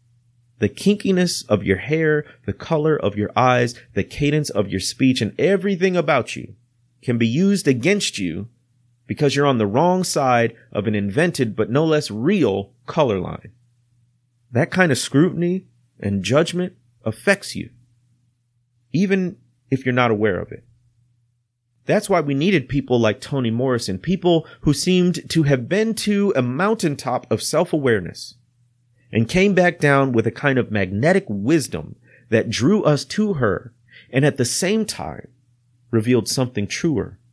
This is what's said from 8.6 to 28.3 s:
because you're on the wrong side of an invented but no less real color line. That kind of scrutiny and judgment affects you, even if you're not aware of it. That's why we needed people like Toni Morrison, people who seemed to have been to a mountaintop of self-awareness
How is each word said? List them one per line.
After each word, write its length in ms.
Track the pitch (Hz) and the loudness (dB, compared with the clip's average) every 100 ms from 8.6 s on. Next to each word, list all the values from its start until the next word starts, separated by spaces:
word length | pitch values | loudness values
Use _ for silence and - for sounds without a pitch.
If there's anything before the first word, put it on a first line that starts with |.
| _ _ _ _ - | _ _ _ _ -10
because 280 | - 147 | -2 0
you're 120 | 127 143 | 2 2
on 120 | 123 | 2
the 80 | 104 | 0
wrong 380 | 110 175 185 | 2 2 2
side 500 | 175 160 131 123 117 - _ | -2 0 2 2 2 -4 _
of 140 | - 101 | -4 -2
an 80 | |
invented 600 | 107 101 101 175 151 120 95 | -2 -2 0 0 0 -2 -2
but 140 | 101 | 0
no 140 | 127 | 0
less 260 | 160 151 147 | 2 0 -2
real 600 | 104 131 208 123 98 101 _ - | -2 0 2 2 0 -6 _ -6
color 320 | - 139 98 | -2 0 0
line. 340 | 80 - - - _ _ _ _ _ _ _ _ _ | -4 -10 -14 -20 _ _ _ _ _ _ _ _ _
That 200 | 120 165 | -2 0
kind 200 | 180 180 | 2 2
of 80 | 127 | 0
scrutiny 680 | - 135 170 147 175 185 - _ _ _ | 0 2 2 2 -2 -2 -6 _ _ _
and 220 | 101 101 | -4 -2
judgment 520 | 95 135 170 175 180 - _ _ | 0 2 2 -2 -6 -8 _ _
affects 500 | - - - 196 - | -8 -2 0 -2 -4
you, 160 | - 82 - _ _ _ _ _ _ _ _ _ _ _ | -12 -12 -16 _ _ _ _ _ _ _ _ _ _ _
even 440 | 151 196 190 180 - _ _ _ | -2 0 0 -2 -8 _ _ _
if 140 | 131 | -4
you're 80 | 131 | 0
not 180 | 123 120 | 2 2
aware 300 | 107 107 90 | 2 0 -2
of 120 | 90 | -6
it. 120 | - - _ _ _ _ _ _ _ _ _ _ _ - | -14 -20 _ _ _ _ _ _ _ _ _ _ _ -2
That's 240 | 185 208 | 0 2
why 100 | 185 | 0
we 140 | 147 | 0
needed 340 | 139 165 185 123 | 0 2 0 0
people 320 | 139 - 123 | -4 0 2
like 180 | 110 101 | 2 0
Toni 320 | - 139 120 | -4 -4 -2
Morrison, 480 | 113 131 120 - 95 | -2 0 -2 -2 -6
people 480 | - 185 175 170 - - | -4 0 2 2 0 -4
who 140 | - | 0
seemed 560 | 139 180 185 180 175 - | 0 2 2 2 0 -2
to 140 | 165 | 0
have 260 | 143 135 117 | 2 2 0
been 240 | 185 220 | -2 -2
to 400 | 220 - 202 202 131 | -2 -2 0 0 0
a 60 | |
mountaintop 880 | 123 131 196 220 170 143 127 123 - | -2 -2 -2 0 -2 -4 -4 -6 -2
of 120 | - | -4
self-awareness 920 | - 151 175 156 131 107 82 - - | 0 -2 0 0 2 0 -2 -12 -18